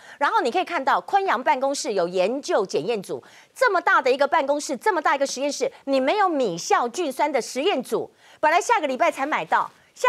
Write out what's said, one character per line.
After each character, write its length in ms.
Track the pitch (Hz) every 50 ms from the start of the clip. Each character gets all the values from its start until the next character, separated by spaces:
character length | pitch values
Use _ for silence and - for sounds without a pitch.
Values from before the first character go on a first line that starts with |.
| - - - -
然 120 | 285 311
后 100 | 427 440
你 120 | 349 240 -
可 80 | 370
以 40 | 339
看 180 | - 339 320 269
到 180 | 269 240 269
昆 260 | - - - 392 392
阳 160 | 370 262 220 254
办 160 | 311 302 254
公 160 | 262 277 285
室 200 | - - 285 208
有 120 | 196 170
研 340 | 175 180 185 180 208 254 285
究 240 | - - 349 254 196
检 220 | - - 156 147
验 160 | 208 240 202 180
组， 180 | - 156 120 - - - - - _ _
这 200 | - 523 480 381
么 80 | 339
大 200 | 339 403 381 320
的 80 | 269 254
一 80 | 262
个 80 | 254 285 269
办 180 | 349 330 277
公 140 | 262 294 294
室， 160 | - - 285
这 160 | 220 - 427 381
么 100 | 311 294
大 140 | 349 302
一 20 | 269
个 80 | 277
实 140 | 269 - 247
验 100 | 277 294
室， 180 | 262 - 262 - - - _
你 120 | 277 269 262
没 200 | 262 285 370 427
有 100 | 392 370
米 280 | 320 277 254 196 165
孝 320 | 170 - - 415 349 254 240
俊 220 | 214 - 359 277
酸 200 | 254 - 302 302
的 120 | 277 247 214
实 200 | - - 247 294
验 200 | 403 381 269 220
组。 260 | - 233 175 120 - - _ _ - - _
本 100 | - 302 320
来 80 | 392
下 180 | - - 466 403
个 80 | 302
礼 100 | 269 262
拜 140 | 233 339 320
才 160 | - - 269
买 180 | 302 294 208 160
到， 240 | - 247 214 - - - _ _ _ _
下 120 | - -